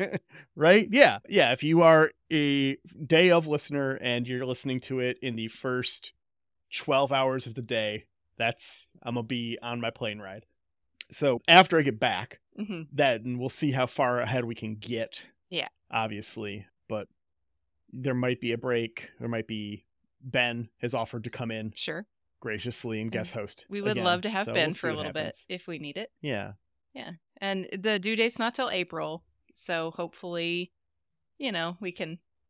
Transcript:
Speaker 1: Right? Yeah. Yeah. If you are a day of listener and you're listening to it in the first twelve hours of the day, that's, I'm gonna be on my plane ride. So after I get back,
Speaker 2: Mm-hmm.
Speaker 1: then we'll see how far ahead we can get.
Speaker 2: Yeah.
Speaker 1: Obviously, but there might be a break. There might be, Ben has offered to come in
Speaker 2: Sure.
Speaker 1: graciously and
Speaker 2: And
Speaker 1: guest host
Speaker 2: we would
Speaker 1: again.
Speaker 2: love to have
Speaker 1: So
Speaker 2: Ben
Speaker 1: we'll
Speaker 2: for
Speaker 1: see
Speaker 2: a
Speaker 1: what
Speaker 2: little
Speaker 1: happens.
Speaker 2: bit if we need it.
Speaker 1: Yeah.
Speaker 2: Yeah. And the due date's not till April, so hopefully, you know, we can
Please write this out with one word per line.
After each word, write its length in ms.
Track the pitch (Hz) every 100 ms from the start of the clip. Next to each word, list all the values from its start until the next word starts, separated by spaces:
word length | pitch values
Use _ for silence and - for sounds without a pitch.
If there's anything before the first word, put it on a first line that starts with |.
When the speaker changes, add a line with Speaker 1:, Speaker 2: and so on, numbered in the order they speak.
| 190 202 - - - -
Speaker 1:
Right? 320 | 156 208 208
Yeah. 280 | 240 233 101 -
Yeah. 220 | 202 131
If 100 | 127
you 180 | 147 165
are 280 | 165 160 156 - -
a 460 | 156 147 139 135 135 - - 147
day 260 | 160 180
of 160 | 170 156
listener 480 | 151 - 143 135 135
and 260 | 123 120 123
you're 180 | 123 127
listening 340 | 123 135 127
to 180 | - 131
it 160 | 127 123
in 140 | 135 113
the 120 | 113
first 640 | - 131 127 123 - - - _ _ _ _ _ -
twelve 360 | - 139 139
hours 340 | 139 131 131 120
of 80 |
the 80 | 113
day, 440 | 113 117 107 107 - _ _ -
that's, 500 | 117 - - - - _
I'm 100 | 127 120
gonna 120 | 113
be 320 | 123 117 113
on 180 | 120 120
my 100 | 113
plane 260 | - 117 104
ride. 260 | 98 101 - _ _ _ _ - -
So 300 | - 143 123 -
after 300 | 170 185 165
I 60 |
get 160 | 139 110
back, 400 | 123 - 120 - _ -
Speaker 2:
Mm-hmm. 240 | 208 175 156
Speaker 1:
then 480 | 139 139 117 120 123
we'll 100 | 127
see 220 | - 151
how 160 | 131 127
far 320 | - 127 123
ahead 260 | 113 127 117
we 80 |
can 220 | 117 110 107
get. 500 | 107 117 110 - - _ _
Speaker 2:
Yeah. 200 | 170 - - _
Speaker 1:
Obviously, 760 | 113 110 104 - - 104 101 98 _ -
but 200 | 107 98 _ _ _ _ _ _ _ _
there 220 | 127 135
might 260 | 123 127 123
be 120 | 120
a 60 | 117
break. 500 | 127 117 117 - - -
There 80 | 117
might 180 | 117 110
be, 380 | 110 104 104 _ _ _ _
Ben 480 | 131 127 123 120 113 _
has 140 | 123
offered 300 | 123 110 120
to 60 | 113
come 180 | - 117
in 240 | 110 110 -
Speaker 2:
Sure. 300 | - 160 214 _ _ _
Speaker 1:
graciously 560 | 113 107 120 - 120 110
and 60 | 110
Speaker 2:
And 40 |
Speaker 1:
guest 220 | 107 90
host 320 | 117 104 - -
Speaker 2:
we 120 | 202
would 120 | 202
Speaker 1:
again. 100 | 208
Speaker 2:
love 180 | 185 180
to 80 | 208
have 160 | 196 214
Speaker 1:
So 80 |
Speaker 2:
Ben 140 | - 160
Speaker 1:
we'll 60 | 180
Speaker 2:
for 40 |
Speaker 1:
see 80 | 170
Speaker 2:
a 40 |
Speaker 1:
what 60 | 156 151
Speaker 2:
little 120 | 156
Speaker 1:
happens. 260 | 156 - -
Speaker 2:
bit 60 | 180
if 120 | -
we 120 | 160
need 180 | 147 160
it. 140 | 220 _
Speaker 1:
Yeah. 300 | 147 107 98 101 _ _ _
Speaker 2:
Yeah. 200 | - - 170 _ _
And 260 | 196 196 185 196
the 220 | 214 208
due 180 | 196 220
date's 220 | 226 233
not 160 | 233
till 160 | - 254
April, 540 | 190 180 165 156 165 _ _ _ -
so 340 | - 165 165 165
hopefully, 760 | 170 - 180 170 170 175 180 _ _ _ _ _ _ -
you 120 | 269
know, 240 | 180 165 175
we 100 | 196
can 280 | 175 165 170 _ _ _